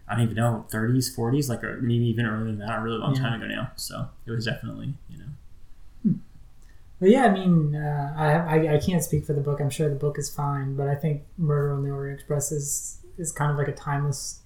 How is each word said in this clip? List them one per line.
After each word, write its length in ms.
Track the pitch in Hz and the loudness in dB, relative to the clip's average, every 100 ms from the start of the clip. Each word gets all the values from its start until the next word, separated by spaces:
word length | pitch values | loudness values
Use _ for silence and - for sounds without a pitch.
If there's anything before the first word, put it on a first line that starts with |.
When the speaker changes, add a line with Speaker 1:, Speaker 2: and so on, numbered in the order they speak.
| - | -6
Speaker 1:
I 60 | 113 | 0
don't 80 | |
even 120 | 113 98 | 2 2
know, 300 | 120 110 - | 2 0 -4
thirties, 420 | 110 113 127 127 | -2 2 2 2
forties, 360 | - 117 143 127 | -2 0 2 0
like, 140 | 113 | -2
or 160 | 107 110 | -4 -2
maybe 240 | 120 120 120 | 2 2 2
even 200 | 113 113 | 2 0
earlier 200 | 110 110 | 0 -2
than 140 | 104 | -4
that, 200 | 104 110 | -4 -4
a 20 | |
really 160 | 113 110 | -2 -2
long 180 | 143 131 | 0 0
Speaker 2:
Yeah. 60 | |
Speaker 1:
time 200 | 117 110 | 0 -2
ago 60 | 104 | -4
now. 180 | 107 113 - | -6 -6 -8
So 320 | - - 123 - - | -10 -8 -10 -10 -6
it 60 | |
was 140 | 117 113 | -4 -4
definitely, 500 | - 113 110 123 139 - | -4 -8 -8 -8 -10 -12
you 80 | 156 | -14
know. 60 | - 143 - - - - - - | -14 -16 -16 -18 -16 -16 -16 0
Speaker 2:
Hmm. 100 | 202 - - - - - - - - - | 2 2 -2 -20 -20 -20 -20 -20 -18 2
But 100 | 185 | 6
yeah, 140 | 254 214 | 8 8
I 40 | |
mean, 440 | 190 185 165 147 147 | 4 6 6 4 0
uh, 380 | 147 143 143 151 | -2 -2 -2 0
I, 140 | 151 156 165 160 156 | 4 4 4 4 4
I, 40 | 147 | 4
I 20 | |
can't 240 | - 175 | 4 0
speak 220 | - 147 - | 2 -2 0
for 80 | |
the 80 | 143 | 0
book. 180 | 139 143 | 0 0
I'm 80 | 139 | -2
sure 180 | - 151 | 0 0
the 80 | 135 | 0
book 220 | 147 147 | -2 -2
is 100 | 143 | -6
fine, 480 | - 143 139 135 135 | -4 -2 -2 -4 -2
but 120 | 139 | -2
I 80 | 143 | 0
think 260 | 156 143 - - | 0 -2 -6 -2
Murder 360 | 156 147 143 | 2 2 2
on 100 | 139 | 0
the 80 | 139 | -2
Orient 280 | 139 139 139 | -4 -6 -8
Express 320 | - 143 - | -2 -2 0
is, 460 | 147 143 - - - - - | -4 -4 -6 -8 -14 -16 -8
is 120 | 165 | -8
kind 200 | - 147 | -2 0
of 60 | 147 | 0
like 100 | 139 | -2
a 40 | |
timeless 680 | 139 147 143 143 135 - - | -4 -4 -2 -2 -4 -8 -12